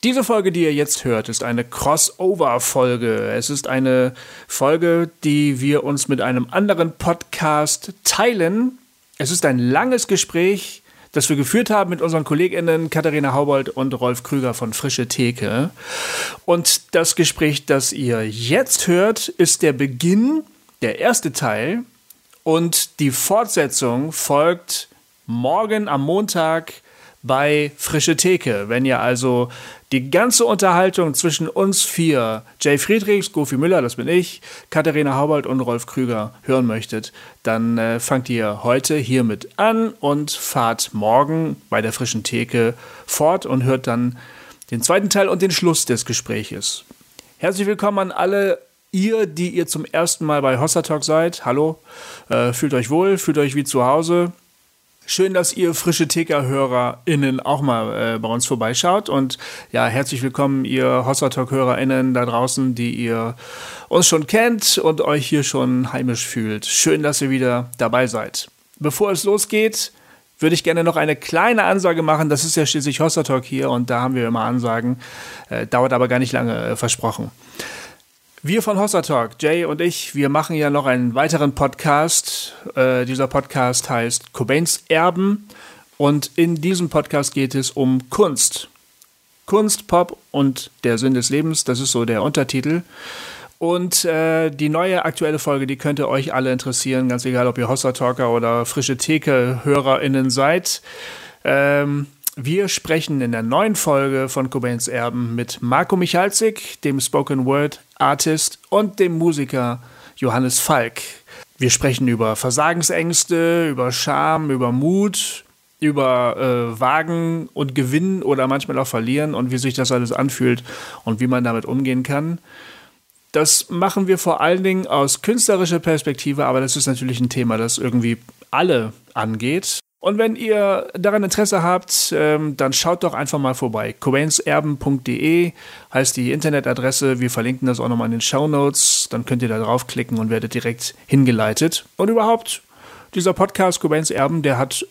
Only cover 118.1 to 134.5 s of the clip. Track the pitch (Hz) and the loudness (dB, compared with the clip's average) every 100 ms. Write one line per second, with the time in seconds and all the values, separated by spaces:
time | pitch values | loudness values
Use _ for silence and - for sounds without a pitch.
118.1 | 190 160 135 131 139 - 131 131 120 113 | -2 0 0 2 0 -2 -4 -2 -2 0
119.1 | 139 151 131 127 127 131 127 123 127 120 | 0 0 -2 -2 -2 -2 -2 0 0 0
120.1 | - 135 - 127 120 - - - - - | 0 -2 0 0 0 -4 -16 -16 -10 -6
121.1 | 110 127 127 120 113 - 127 135 127 127 | -2 0 0 0 -2 -2 -2 0 -2 -2
122.1 | 139 156 170 _ - - - - _ _ | -2 -2 -6 _ -20 -20 -20 -20 _ _
123.1 | _ _ 151 151 - - 175 185 202 190 | _ _ 0 2 2 0 0 0 0 2
124.1 | 185 - 160 151 185 190 185 185 139 139 | 2 2 2 2 2 2 0 0 0 0
125.1 | - - 233 - 196 180 170 160 160 147 | 0 0 0 2 2 2 0 2 0 0
126.1 | 131 - 143 135 131 135 143 135 127 131 | -4 -4 0 2 2 0 0 0 0 -2
127.1 | 120 123 139 120 110 113 - 127 120 117 | -2 -2 0 0 0 -2 -2 0 0 0
128.1 | 113 - - - 131 180 135 110 - _ | -2 -6 -20 -6 -2 0 0 -2 -10 _
129.1 | - 110 110 120 165 - - - _ 180 | -6 -4 -4 -4 -4 -4 -10 -10 _ -4
130.1 | 208 226 226 226 214 202 196 - - 190 | 0 0 -2 -2 0 2 0 -4 -4 0
131.1 | 208 196 - 208 190 170 180 - - - | 0 0 0 2 2 2 0 0 -2 0
132.1 | 160 151 151 151 139 135 135 170 175 180 | 2 2 2 0 -2 0 0 0 0 0
133.1 | 139 139 151 135 127 127 110 113 - - | -2 -4 -2 -2 0 -2 -2 -6 -4 0
134.1 | 131 156 - - | 2 2 0 2